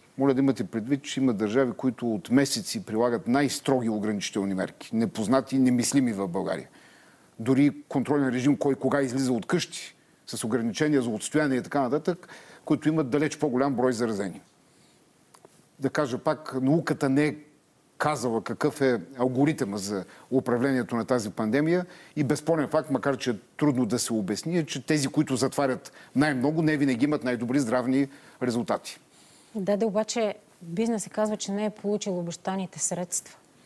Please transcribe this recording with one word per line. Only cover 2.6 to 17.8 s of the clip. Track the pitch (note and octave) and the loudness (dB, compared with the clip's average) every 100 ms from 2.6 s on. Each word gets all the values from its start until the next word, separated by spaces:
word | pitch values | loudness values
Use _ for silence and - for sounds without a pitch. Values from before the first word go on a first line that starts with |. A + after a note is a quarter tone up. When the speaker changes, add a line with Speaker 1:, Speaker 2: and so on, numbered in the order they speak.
| F#2 A2 F#2 | -4 -8 -4
Speaker 1:
прилагат | G#2+ B2 A#2 A2 | 0 2 0 0
най-строги | C3+ C#3+ - - C3 A2 | 2 2 -2 0 0 2
ограничителни | G#2+ G#2+ G2+ - G#2+ G2 | -2 -2 -2 -4 -2 -2
мерки, | F#2+ F2 - - A2+ | -2 -4 -6 -4 0
непознати | A2 - G#2 C3 - C3 | 0 0 2 2 2 2
и | |
немислими | B2+ B2 A#2+ C#3 B2 | 4 4 2 2 2
в | G2 G2 | 0 -4
България. | F#2 F2 E2+ - - - - - - _ - | -2 -4 -4 -8 -18 -20 -20 -20 -20 _ -8
Дори | A#2 C3+ C#3+ C#3+ - | 0 4 4 2 -4
контролен | C#3 A#2+ D3+ C3+ | -2 0 0 2
режим, | B2 C3 C#3 | 0 2 2
кой | C#3+ C3+ | 2 0
кога | C3 C#3+ | 0 0
излиза | C3+ C3 C3 | 0 0 0
от | A#2+ - | 0 0
къщи, | F3+ - - - - _ _ - | -2 -2 -8 -14 -18 _ _ -12
с | A#2 | -8
ограничения | A#2 A#2+ A2+ - D3+ C#3+ | -2 0 0 0 2 2
за | A#2+ | 2
отстояние | G#2+ - D3+ D3+ B2+ | -2 -2 0 2 0
и | |
така | - C#3+ | 0 -2
нататък, | B2+ D3 E3+ E3+ - - - - - | 0 -2 -2 -4 -6 -20 -20 -10 -2
които | D3+ D#3 | 0 2
имат | D#3+ C3+ | 0 2
далеч | C#3+ D3 - | 2 0 0
по-голям | D3+ B2 C#3 A#2+ | 0 2 2 2
брой | C3 | 2
заразени. | A2+ A#2 G2+ G2 - - _ _ _ _ _ _ _ _ - - _ _ - | 2 0 -2 -4 -8 -18 _ _ _ _ _ _ _ _ -20 -20 _ _ -6
Да | C3+ | -4
кажа | - C#3+ B2+ | -2 -2 -2
пак, | - A#2+ - C3 | -2 -2 -4 -2
науката | C3 E3 D#3+ D#3 C#3 | 2 2 2 0 2
не | C3+ D3 | 2 2
е | - - _ _ _ | -2 -12 _ _ _